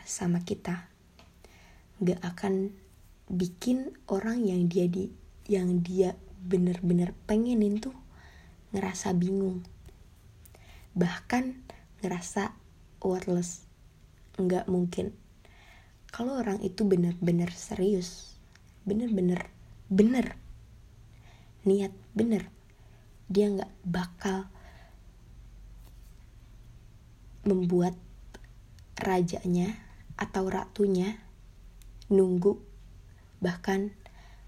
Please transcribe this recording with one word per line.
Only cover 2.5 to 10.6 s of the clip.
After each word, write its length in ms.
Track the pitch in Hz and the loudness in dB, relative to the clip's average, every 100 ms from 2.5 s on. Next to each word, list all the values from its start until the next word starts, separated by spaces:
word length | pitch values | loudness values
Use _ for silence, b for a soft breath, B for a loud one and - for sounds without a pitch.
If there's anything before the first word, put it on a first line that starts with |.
| 190 196 202 - - - - - | -2 -2 -8 -20 -20 -20 -20 -6
bikin 640 | 180 180 - 247 254 269 - - | -2 -2 -2 -2 -2 -2 -12 -4
orang 400 | 196 220 240 214 | -2 -2 0 0
yang 240 | 180 175 | 2 2
dia 160 | 180 175 | 2 2
di-, 280 | 185 190 - - - - | 0 -4 -8 -20 -16 -2
yang 320 | 202 180 180 | 0 2 2
dia 320 | 175 185 185 180 - - | 2 2 2 0 -12 -14
bener-bener 760 | 180 185 180 175 180 175 175 - - | 0 2 2 2 2 2 2 -4 0
pengenin 560 | 214 240 240 208 208 | 0 2 2 2 2
tuh 160 | 262 262 - B B B B B - | -4 -10 -18 B B B B B -10
ngerasa 400 | 196 190 185 202 180 | -4 -4 -4 -2 0
bingung. 480 | 180 196 190 185 175 - - - - - - - - B | 2 0 -2 -4 -10 -18 -20 -20 -20 -20 -20 -20 -20 B